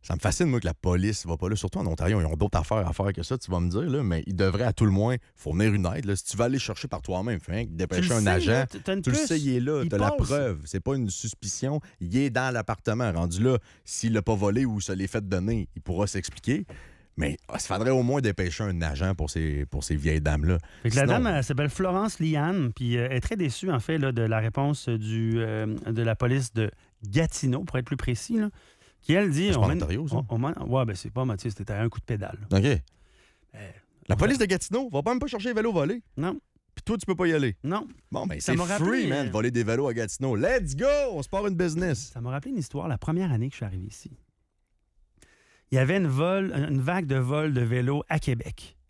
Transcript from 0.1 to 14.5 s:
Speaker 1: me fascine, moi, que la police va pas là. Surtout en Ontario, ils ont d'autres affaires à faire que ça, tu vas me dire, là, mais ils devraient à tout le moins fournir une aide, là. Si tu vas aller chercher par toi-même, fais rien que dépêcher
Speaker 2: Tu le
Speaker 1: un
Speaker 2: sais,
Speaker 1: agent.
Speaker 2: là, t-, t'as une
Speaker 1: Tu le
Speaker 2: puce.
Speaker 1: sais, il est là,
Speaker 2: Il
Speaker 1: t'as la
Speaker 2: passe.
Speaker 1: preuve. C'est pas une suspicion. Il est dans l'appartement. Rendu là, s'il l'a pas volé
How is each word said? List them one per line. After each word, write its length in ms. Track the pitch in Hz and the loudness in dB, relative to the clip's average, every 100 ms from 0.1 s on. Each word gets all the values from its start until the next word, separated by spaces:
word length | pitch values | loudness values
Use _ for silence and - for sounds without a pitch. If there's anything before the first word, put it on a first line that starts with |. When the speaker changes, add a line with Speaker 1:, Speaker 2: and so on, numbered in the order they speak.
Speaker 1:
me 60 | 82 | -2
fascine, 260 | 101 - 175 | 0 2 2
moi, 120 | 120 | 2
que 60 | |
la 80 | 87 | 0
police 540 | 76 90 90 101 101 85 | -2 0 2 2 -2 -4
va 100 | 82 | -4
pas 140 | 90 | -2
là. 40 | |
Surtout 260 | 107 95 196 | -2 -4 -2
en 60 | 95 | -2
Ontario, 320 | - 90 104 | 0 2 2
ils 60 | |
ont 100 | 80 | 0
d'autres 240 | 78 95 82 | 0 2 2
affaires 300 | 78 110 87 | 2 0 0
à 60 | |
faire 180 | 82 98 | 0 -2
que 100 | 87 | -2
ça, 140 | - 131 | -4 -6
tu 140 | - | -2
vas 100 | 90 | 0
me 80 | 87 | 2
dire, 140 | 92 | 0
là, 200 | 165 131 | 0 0
mais 200 | 113 82 - | 0 0 -2
ils 80 | |
devraient 300 | 95 95 101 | 2 2 2
à 80 | 120 | 0
tout 140 | - 110 | 4 4
le 40 | |
moins 260 | 95 110 123 - _ | 4 2 0 -6 _
fournir 380 | - 82 110 | -4 2 4
une 100 | 101 | 4
aide, 220 | 87 98 98 | 0 -2 -2
là. 100 | 98 | -4
Si 80 | |
tu 140 | - 101 | -4 0
vas 80 | 117 | 0
aller 120 | 135 | 0
chercher 300 | - 104 135 | -4 -8 -8
par 140 | 90 | -8
toi-même, 360 | - 92 110 101 | -4 -4 -2 -4
fais 120 | - | -4
rien 120 | 95 - | -6 -6
que 60 | |
dépêcher 280 | 82 90 - | -4 -2 0
Speaker 2:
Tu 80 | 180 | 2
le 60 | |
Speaker 1:
un 60 | 117 | 2
Speaker 2:
sais, 60 | 104 | 4
Speaker 1:
agent. 220 | 92 101 | 2 4
Speaker 2:
là, 140 | 120 135 | 2 0
t-, 120 | - | -6
t'as 120 | - | -4
une 80 | 196 | -2
Speaker 1:
Tu 80 | 151 | 0
le 60 | 190 | 0
Speaker 2:
puce. 80 | 302 | 2
Speaker 1:
sais, 120 | 160 | 0
il 160 | 143 123 | 2 0
est 40 | |
là, 220 | 123 151 | 0 0
Speaker 2:
Il 80 | 160 | 0
Speaker 1:
t'as 80 | 101 | 2
la 140 | 104 | 2
Speaker 2:
passe. 140 | 294 - | 2 0
Speaker 1:
preuve. 320 | 143 131 80 | 2 0 -2
C'est 160 | 76 95 | -4 -4
pas 160 | 107 139 | -2 0
une 140 | 110 | -2
suspicion. 720 | - 117 - 101 - 131 147 - _ | -4 -8 -8 -8 -4 -2 -2 -6 _
Il 160 | 87 117 | -2 0
est 140 | 139 | 2
dans 200 | 127 131 | 0 0
l'appartement. 580 | 120 107 107 - 110 120 | -2 -2 -4 -2 0 0
Rendu 300 | 82 87 87 | 0 0 2
là, 160 | 123 123 - - | 2 2 -2 -20
s'il 300 | - - 113 | -10 -4 0
l'a 80 | 110 | 0
pas 120 | 98 | 2
volé 300 | 107 101 | 2 2